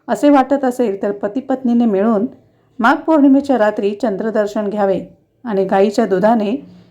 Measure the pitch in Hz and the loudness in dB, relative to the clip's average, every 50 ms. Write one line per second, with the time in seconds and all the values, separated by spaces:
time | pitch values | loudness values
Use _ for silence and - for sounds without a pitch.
0 | _ - 233 - 294 294 285 277 262 269 285 277 277 254 247 - 247 214 196 196 | _ -6 -4 0 4 4 4 4 4 2 0 0 0 -2 -2 0 -2 -2 -2 -2
1 | - 202 202 202 - 202 - 262 254 - 262 262 262 240 240 233 240 226 196 190 | -4 -6 -4 -4 -6 -6 -6 -6 -6 -6 -6 -4 -2 0 0 2 2 2 2 2
2 | 202 233 226 196 220 262 - - _ _ _ _ _ _ _ - 220 240 311 311 | 2 2 2 0 -2 -4 -6 -12 _ _ _ _ _ _ _ -2 0 0 0 0
3 | - 330 320 302 277 285 269 277 285 - 262 233 214 214 208 - 208 202 208 202 | 0 2 2 4 6 4 4 4 2 0 0 2 2 0 0 0 -2 -4 -2 -2
4 | - 220 196 185 214 226 202 220 208 202 - 220 208 202 214 208 196 196 190 170 | -4 -4 -4 -4 -6 -4 -2 -2 -2 -2 -4 -4 -6 -4 -4 -2 -2 -2 -2 -2
5 | - - - _ _ _ _ _ - 240 202 190 190 185 208 196 196 214 208 - | -6 -10 -16 _ _ _ _ _ -10 -6 -2 -2 -2 0 2 2 2 2 2 0
6 | - 190 190 185 185 220 240 220 208 196 247 285 - - - - _ _ | 0 0 0 2 2 2 2 2 0 -2 -4 -6 -8 -14 -20 -20 _ _